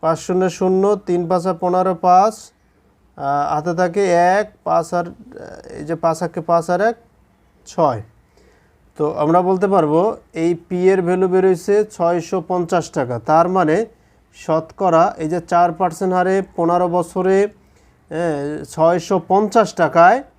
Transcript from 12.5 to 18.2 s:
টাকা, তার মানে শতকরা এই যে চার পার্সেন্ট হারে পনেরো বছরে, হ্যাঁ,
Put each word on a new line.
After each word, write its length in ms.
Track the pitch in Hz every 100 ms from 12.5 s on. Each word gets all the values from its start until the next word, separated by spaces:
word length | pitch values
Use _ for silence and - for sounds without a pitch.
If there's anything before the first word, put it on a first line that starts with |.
| 180 170 180 - -
টাকা, 180 | 127 120 110
তার 180 | 156 175 185
মানে 200 | 165 160 226 _ _ _ _ _
শতকরা 680 | - 160 160 - 190 165 175 -
এই 60 | 156
যে 60 | 175 170
চার 180 | 175 175 165
পার্সেন্ট 320 | 185 165 185 185
হারে 180 | 180 190 190 -
পনেরো 300 | 170 175 180 175
বছরে, 420 | 170 196 185 190 208 - _ _ _ _ _
হ্যাঁ, 260 | 156